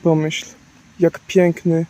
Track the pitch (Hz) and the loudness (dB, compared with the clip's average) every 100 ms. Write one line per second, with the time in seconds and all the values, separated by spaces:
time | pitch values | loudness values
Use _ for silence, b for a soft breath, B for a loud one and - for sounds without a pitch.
0 | 170 156 156 - - - _ _ - - | 0 0 -2 -8 -14 -20 _ _ -20 -2
1 | 170 - - 185 175 165 175 165 | -2 -2 -2 2 2 0 -2 -2